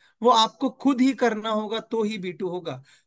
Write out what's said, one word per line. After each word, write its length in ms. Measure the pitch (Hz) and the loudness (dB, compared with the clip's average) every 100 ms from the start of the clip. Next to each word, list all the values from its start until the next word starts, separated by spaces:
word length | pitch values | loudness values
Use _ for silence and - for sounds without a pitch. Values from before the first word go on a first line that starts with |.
| _ - | _ -2
वो 80 | 233 | 4
आपको 400 | 226 220 - 269 | 4 4 0 -6
खुद 320 | - 269 247 | 0 0 4
ही 120 | 262 | 2
करना 360 | 214 240 214 220 | 4 0 0 -4
होगा 300 | 214 214 220 | -4 -4 -6
तो 240 | 220 226 | -4 -2
ही 140 | 208 214 | -2 -4
बी 140 | 180 | -8
टू 160 | 160 185 | -6 -6
होगा। 340 | 180 160 131 - _ | -6 -8 -12 -14 _